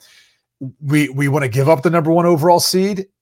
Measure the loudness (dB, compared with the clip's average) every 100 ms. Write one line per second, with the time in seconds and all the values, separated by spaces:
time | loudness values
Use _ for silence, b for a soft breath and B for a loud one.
0 | b b b b _ _ -18 -12 -2 -2
1 | -2 -2 -2 -2 -2 -2 0 2 2 0
2 | 2 2 2 2 2 2 2 0 -2 -4
3 | -10 _